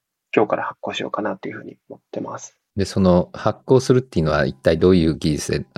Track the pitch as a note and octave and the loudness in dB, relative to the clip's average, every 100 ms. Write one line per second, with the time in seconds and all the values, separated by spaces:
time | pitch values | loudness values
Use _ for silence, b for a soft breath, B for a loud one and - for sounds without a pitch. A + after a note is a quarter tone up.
0 | _ _ _ - G#2+ - - - - G#2 | _ _ _ 0 0 0 -6 -10 -10 -10
1 | - - G#2 F#2+ - A2 - - - - | -8 -6 -6 -8 -10 -14 -16 -20 -20 -20
2 | _ - - - - _ _ - F#2+ - | _ -12 -12 -12 -18 _ _ -6 -4 2
3 | F#2 F2+ F2 - A2+ - - C3 - B2+ | 4 4 2 -4 -4 -4 2 2 4 2
4 | B2+ - D#2 D2 C2+ C2 - E2 F2+ F#2 | 0 -2 0 0 0 0 0 4 4 4
5 | D#2+ C#2+ D#2+ C#2+ - D2 - | 4 0 -2 -4 -2 -6 -6